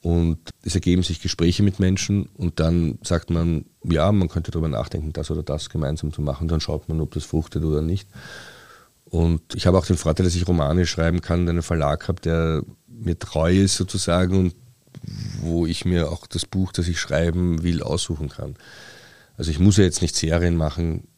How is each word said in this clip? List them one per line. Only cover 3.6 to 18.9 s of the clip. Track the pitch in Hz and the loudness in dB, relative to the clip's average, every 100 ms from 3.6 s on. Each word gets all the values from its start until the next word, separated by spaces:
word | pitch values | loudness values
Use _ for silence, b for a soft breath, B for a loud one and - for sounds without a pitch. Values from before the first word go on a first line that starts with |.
| - _ | -4 _
ja, | - 80 85 | 0 2 4
man | 104 87 | 2 2
könnte | 85 80 | -2 -4
darüber | 82 80 | -4 -2
nachdenken, | 58 - - 76 | -2 -4 -6 -6
das | - 76 | -6 -4
oder | 80 | -4
das | 76 76 - | -4 -6 -4
gemeinsam | 85 71 80 76 | -4 -2 -2 -6
zu | - | -4
machen. | 73 67 82 | -4 -2 -2
Dann | 82 | -2
schaut | - 76 - | -2 -6 -4
man, | 80 | -4
ob | 76 | -4
das | - | -6
fruchtet | - 82 78 78 | -4 -4 -2 -4
oder | 80 76 | -2 0
nicht. | 78 98 - B B B B B B B B _ - | 0 -4 -6 B B B B B B B B _ -6
Und | 85 85 80 _ | 0 2 2 _
ich | 110 92 | 0 4
habe | 92 | 4
auch | - | 4
den | 87 | 0
Vorteil, | 82 78 | 2 2
dass | 92 | 2
ich | 87 90 | 2 2
Romane | 87 71 87 | 2 2 2
schreiben | 85 - 82 87 | 0 0 0 0
kann, | - 85 87 | 0 0 2
einen | 85 | 0
Verlag | 80 82 73 76 - | 0 0 0 0 -2
habe, | 87 | -4
der | 82 82 82 78 - - _ | 0 0 2 -2 -4 -14 _
mir | 117 113 82 | -8 -4 -4
treu | - 76 82 95 | -4 0 4 4
ist | 98 - | 4 2
sozusagen | 90 95 - 87 92 95 | -2 -2 0 2 2 2
und | 92 - - _ _ - - - - - | 2 -2 -20 _ _ -18 -14 -12 -10 -8
wo | 82 82 82 | -2 0 0
ich | 85 | -2
mir | 90 87 78 | 0 0 0
auch | 82 - | -6 -8
das | - | -8
Buch, | - 92 92 | -4 -2 -2
das | - 87 | -2 -2
ich | 87 | -2
schreiben | - 73 85 85 90 82 | -2 0 0 2 0 0
will, | 87 82 | 0 -2
aussuchen | - 90 - 76 76 | -2 -4 -2 -6 -6
kann. | - 71 - B B B | -8 -12 -12 B B B